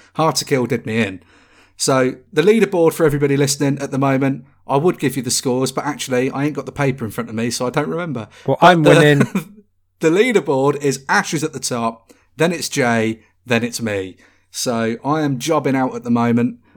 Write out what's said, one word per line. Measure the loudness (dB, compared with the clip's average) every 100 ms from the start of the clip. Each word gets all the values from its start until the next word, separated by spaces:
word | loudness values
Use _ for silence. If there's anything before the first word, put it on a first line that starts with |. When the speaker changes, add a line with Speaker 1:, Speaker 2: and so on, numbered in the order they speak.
| _ -2
Speaker 1:
Hard | -2 -2
to | -2
Kill | -2 0
did | -4 -4
me | -2
in. | -4 -6 -18 _ _ _ _ _
So, | -2 0 0 -2 _
the | 0
leaderboard | 2 4 2 2 2
for | 2 0
everybody | 2 0 2
listening | 0 0 -2 -2
at | -4
the | -2
moment, | 0 2 0 -2 -8 _ -4
I | 0
would | 0 0
give | -2 -4
you |
the | -4
scores, | -4 -2 -2 -2
but | -4 -6
actually, | -8 -4 -2 -2
I | -2 -4
ain't | -4
got | -8
the |
paper | -2 -2 -2 -6
in |
front | -8 -8
of | -4
me, | -4
so | -4 -4
I |
don't | -2 -4
remember. | -4 -6 -8 -10 -10 -4
Speaker 2:
Well, | 6
Speaker 1:
But | 6
Speaker 2:
I'm | 8
Speaker 1:
the, | 6
Speaker 2:
winning. | 6 6 4 2 -2 -8 -16 _ _
Speaker 1:
<laughs> | _ _
the | 2
leaderboard | 4 4 2 2 0 0 0
is | -2 -4 -2
Ash | -2 0 -4
is |
at | -6
the | -6
top, | -6 -4 -4 -6 _ _ _ -2
then | -2
it's | -2 -4
Jay, | -2 0 2 0 -4 _ _ -2
then | -2
it's | -2 -4
me. | -6 -4 -6 -12 _ _ _
So, | -8 -4 -2 -2 -4 -4
I | -2
am | -2 -2
jobbing | -2 -2 0 0
out | -2 -4
at |
the | -2
moment. | 0 2 2 0 -4 _